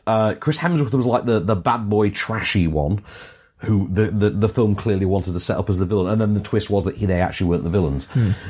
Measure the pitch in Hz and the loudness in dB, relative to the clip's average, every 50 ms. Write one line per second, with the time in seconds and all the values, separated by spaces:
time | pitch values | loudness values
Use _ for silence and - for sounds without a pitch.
0 | - 110 110 110 110 107 - - - 151 151 - 165 175 175 151 147 113 139 131 | -4 0 0 2 2 0 -2 -2 -2 -2 -2 0 0 0 2 2 0 2 2 0
1 | 120 123 117 120 - 120 113 107 80 101 110 95 82 127 120 117 107 101 107 104 | 2 2 2 0 2 2 0 0 2 2 0 0 2 0 0 0 0 0 2 2
2 | 107 101 98 - - - 110 110 92 - - 101 87 80 78 76 73 73 101 104 | 2 2 0 -2 -4 -4 -4 -4 -4 0 2 2 2 2 2 0 0 0 0 -2
3 | - - - - - - - - _ _ _ - - 107 107 98 98 90 92 101 | -4 -8 -20 -20 -20 -20 -20 -20 _ _ _ -12 -2 0 0 0 0 0 0 0
4 | 107 104 104 104 101 104 - 101 107 104 - 127 113 107 101 95 - 117 101 95 | 0 0 0 0 0 2 2 2 0 0 2 2 2 2 2 0 0 -2 0 0
5 | 98 92 98 98 87 95 87 87 - - 101 85 92 - 95 90 95 87 107 98 | 0 0 0 0 0 -2 -4 -2 -2 -2 -2 -2 0 0 0 0 0 0 0 0
6 | 90 90 107 110 110 104 104 101 98 - - 107 - - 101 101 - - - - | 0 2 0 0 2 2 0 0 -2 -2 -2 -2 0 0 0 0 0 -2 -4 -2
7 | 107 92 92 87 90 - - - 95 87 85 82 - 85 82 101 87 73 69 69 | -2 0 2 2 0 0 0 -2 0 0 0 0 -2 0 0 0 0 0 -2 -4
8 | - - - 131 113 95 - - - 92 | -6 -4 0 0 2 2 0 -2 -6 -16